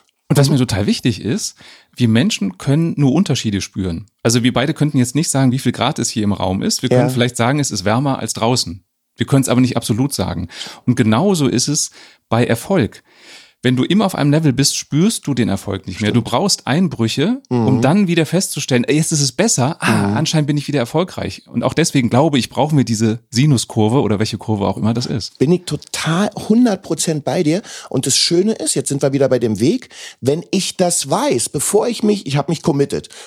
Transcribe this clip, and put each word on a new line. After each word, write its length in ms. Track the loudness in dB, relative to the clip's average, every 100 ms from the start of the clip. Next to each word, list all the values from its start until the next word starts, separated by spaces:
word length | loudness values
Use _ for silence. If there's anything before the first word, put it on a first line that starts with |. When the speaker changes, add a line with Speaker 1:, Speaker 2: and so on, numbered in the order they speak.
| _ _ -2
Speaker 1:
Und 80 | 2
was 120 | 4
mir 80 | 4
total 300 | 2 0 0
wichtig 340 | 0 0 -2
ist, 360 | -4 -4 -6 -12 -20 -20 _ 0
wir 120 | 2
Menschen 500 | 4 2 -2 -6 -4
können 380 | -2 0 0 2
nur 140 | 2
Unterschiede 500 | 2 2 0 -2 -4
spüren. 460 | -4 -6 -4 -6 -12 _
Also 180 | 0 2
wir 100 | 2
beide 200 | 0 -2
könnten 240 | -2 0 0
jetzt 160 | 0
nicht 160 | 0 0
sagen, 220 | 2 2
wie 80 | 2
viel 140 | -2
Grad 260 | 0 -2 -2
es 100 | -4
hier 140 | -2
im 80 | -2
Raum 300 | 0 -2 -2
ist. 180 | -2 -2
Wir 80 | 0
können 200 | 2 2
Speaker 2:
Ja. 40 |
Speaker 1:
vielleicht 240 | 0 -2 0
sagen, 220 | 0 0
es 100 | -2
ist 160 | -2 0
wärmer 320 | 0 0 -4
als 160 | -6
draußen. 500 | -2 0 0 -2 -10 _ _ _ -6
Wir 120 | 0
können's 220 | 2 2
aber 120 | 2
nicht 160 | 2 0
absolut 360 | -2 -2 -2
sagen. 340 | -2 -4 -4 -8 -10 -16 -6 -2
Und 80 | 2
genauso 520 | 2 4 2 2 2
ist 200 | 0 0
es 240 | -2 -4 -10 -20 _ -2
bei 160 | 0 2
Erfolg. 580 | 0 0 0 0 -4 _ _ -20 -20 -20 _
Wenn 120 | 0 0
du 80 |
immer 240 | 2 2 0
auf 80 | 0
einem 160 | 2
Level 220 | 4 2
bist, 220 | 2 0 -2
spürst 520 | -2 0 0 0 -4
du 80 | -2
den 120 | 0
Erfolg 380 | -2 -4 -8 -8
nicht 160 | -4
mehr. 80 | 0
Speaker 2:
Stimmt. 160 | 0 0
Speaker 1:
Du 20 |
brauchst 340 | -2 0 -2 0
Einbrüche, 800 | 0 0 0 -2 0 -2 -2 -2
um 260 | 0 2 2
Speaker 2:
Mhm. 40 |
Speaker 1:
dann 240 | 2 2 2
wieder 180 | 2 2
festzustellen, 600 | -2 -2 -6 -2 0 2
„Ey, 100 | 0
jetzt 160 | 2
ist 100 | 0
es 100 | -2
besser. 440 | 0 0 2 0 -2
Ah, 260 | 0 0 0
Speaker 2:
Mhm. 100 | 0
Speaker 1:
anscheinend 300 | 0 0 0
bin 100 | -2
ich 100 | -2
wieder 120 | -2
erfolgreich.“ 640 | -2 -2 -4 -6 -10 -10 -8
Und 160 | -4
auch 120 | -2 0
deswegen, 340 | 2 2 2
glaube 300 | 2 4 2
ich, 100 | -2
brauchen 260 | -2 0 2
wir 100 | 2
diese 340 | 0 0 -2 -4
Sinuskurve 720 | 2 4 2 0 0 2 2
oder 160 | 0 0
welche 220 | -2 -4
Kurve 260 | -4 -2 0
auch 100 | 0
immer 180 | -2 -2
das 100 | -4
ist. 320 | -6 -6 -2
Speaker 2:
Bin 140 | 2
ich 140 | 2 -2
total 680 | -10 -8 -6 -2 0 -2 -4 0
hundert 320 | 4 4 0
Prozent 420 | -4 -4 -2 -4
bei 200 | -2 0
dir. 180 | 0 0 -4 -18 -6
Und 180 | -4 0
das 100 | 0
Schöne 360 | 2 2 2
ist, 200 | -2 -4
jetzt 160 | -4 -4
sind 140 | -2
wir 100 | 0
wieder 160 | 2 2
bei 80 | 2
dem 220 | 0 0
Weg, 300 | 0 0 -6 -20 -20 -4
wenn 220 | 2 2 2
ich 260 | -2 -2 0
das 320 | 0 0 0
weiß, 380 | 0 2 0 -2
bevor 380 | -4 0 2 0
ich 140 | 0
mich, 240 | 0 0 0
ich 120 | -2
hab 120 | 0
mich 140 | -2
committed. 460 | 0 0 0 -2 -8 -20